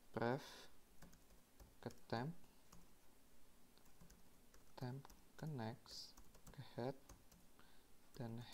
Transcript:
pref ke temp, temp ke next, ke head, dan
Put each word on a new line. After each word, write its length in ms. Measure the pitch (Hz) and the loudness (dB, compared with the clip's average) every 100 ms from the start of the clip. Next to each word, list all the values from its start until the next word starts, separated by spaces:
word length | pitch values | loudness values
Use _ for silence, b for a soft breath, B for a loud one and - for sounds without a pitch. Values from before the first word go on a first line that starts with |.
| - | 0
pref 320 | - 117 135 - - - - - - - - - - - - - - | 8 10 10 6 -4 -6 -8 -8 -8 -8 -8 -12 -14 -14 -12 -12 -4
ke 120 | 120 - - | -2 -2 6
temp, 240 | 113 143 - - - - - - - - - - - - - - - - - - - - - - - - | 6 8 4 -4 -8 -10 -8 -8 -10 -12 -12 -10 -8 -8 -8 -12 -12 -12 -10 -10 -10 -12 -12 -12 -10 -8
temp 320 | - 123 135 - - - - | -2 0 0 -4 -10 -12 -2
ke 80 | 156 | 2
next, 640 | 139 110 - - - - - - - - | 4 4 2 -2 -4 -4 -6 -8 -8 -8
ke 120 | - - | -6 -2
head, 240 | - 123 139 - - - - - - B B B - - - | 4 4 4 -2 -10 -12 -14 -12 -12 B B B -10 -6 0
dan 240 | 117 117 117 | 2 2 0